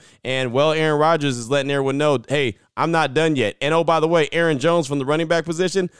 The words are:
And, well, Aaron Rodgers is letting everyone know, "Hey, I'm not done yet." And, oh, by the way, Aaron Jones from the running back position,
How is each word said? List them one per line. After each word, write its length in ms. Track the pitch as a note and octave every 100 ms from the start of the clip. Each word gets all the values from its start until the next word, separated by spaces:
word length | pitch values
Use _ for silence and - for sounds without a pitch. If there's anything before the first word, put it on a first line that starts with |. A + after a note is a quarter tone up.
| - _
And, 300 | C3 C3 B2+
well, 200 | B2+ D#3
Aaron 280 | D#3 D#3 D3
Rodgers 360 | D#3+ E3 C#3+ A#2+
is 140 | A#2
letting 220 | C#3+ C#3
everyone 260 | C#3+ C3+ C#3
know, 240 | D3+ C3 -
"Hey, 280 | D3 C3 - _ -
I'm 160 | D#3
not 220 | E3 D3
done 200 | C3+ E3
yet." 220 | C#3+ G#2 -
And, 140 | C#3+
oh, 80 | E3
by 160 | E3 D#3+
the 80 | D#3+
way, 220 | E3+ C#3+
Aaron 300 | D#3+ E3 C#3+
Jones 260 | D#3 E3+ C3+
from 140 | C#3+
the 40 |
running 220 | C3 D3+ E3
back 180 | E3+
position, 460 | E3 D#3+ F#3 F#3+ F3+ -